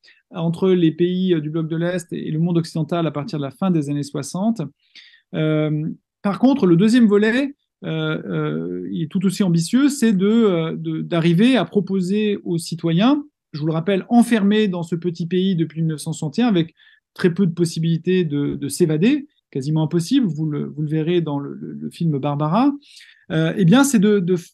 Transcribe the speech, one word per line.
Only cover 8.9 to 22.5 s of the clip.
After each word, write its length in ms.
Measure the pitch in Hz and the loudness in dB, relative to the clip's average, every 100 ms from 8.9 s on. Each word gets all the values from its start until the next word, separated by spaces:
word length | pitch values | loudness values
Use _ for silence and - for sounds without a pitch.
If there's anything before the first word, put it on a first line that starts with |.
il 100 | 196 | -6
est 100 | 165 | -4
tout 140 | 196 190 | -2 -2
aussi 180 | 185 | 0
ambitieux, 460 | 196 170 165 247 285 | 2 2 2 2 2
c'est 240 | 294 226 | 2 2
de, 140 | 190 196 | 2 2
euh, 480 | 233 220 170 160 165 | 4 4 2 -2 -4
de, 240 | 160 160 | -6 -6
d'arriver 560 | 156 170 165 170 240 254 | -2 0 2 4 4 4
à 80 | 170 | 0
proposer 720 | 202 180 196 180 208 214 202 - | -2 -2 -2 -2 0 0 -2 -4
aux 140 | 170 | -6
citoyens, 680 | - 165 165 165 233 294 294 _ _ | -6 -6 -2 2 4 2 -2 _ _
je 60 | 143 | -8
vous 60 | 156 | -4
le 80 | |
rappelle, 320 | 160 165 190 - | -2 0 -2 2
enfermés 640 | 240 233 226 196 214 214 | 4 4 2 2 2 2
dans 120 | 175 | -2
ce 140 | 170 175 | -4 -4
petit 320 | 175 170 170 | -4 -6 -4
pays 300 | 185 190 175 | 0 0 0
depuis 240 | 165 156 | -2 -2
mille 80 | 165 | -4
neuf 100 | 151 | -4
cent 140 | 165 | -8
soixante 260 | 156 156 139 | -8 -6 -2
et 20 | |
un, 60 | 240 | 0
avec 260 | 180 165 _ _ _ _ | 2 -2 _ _ _ _
très 200 | - 185 | -2 0
peu 120 | 175 196 | 2 0
de 60 | |
possibilités 720 | 165 170 170 165 165 175 185 | 0 -2 -2 -2 -2 0 0
de, 320 | 170 147 143 143 | 0 -2 -4 -4
de 120 | 139 | -8
s'évader, 580 | - 170 156 208 294 277 _ _ | -2 0 2 2 2 -2 _ _
quasiment 340 | - 135 156 | -8 -2 0
impossible, 420 | 156 170 165 277 214 | 0 -2 0 0 0
vous 240 | 147 156 | -2 -4
le, 180 | 147 143 | -4 -6
vous 140 | 139 | -6
le 60 | 151 | -4
verrez 320 | 156 156 180 | -2 0 0
dans 180 | 160 143 | 0 -4
le, 160 | 139 135 | -8 -10
le, 180 | 156 | -12
le 160 | 147 156 | -10 -12
film 280 | - 170 143 | -4 -2 -2
Barbara, 540 | 147 143 151 | -2 -2 0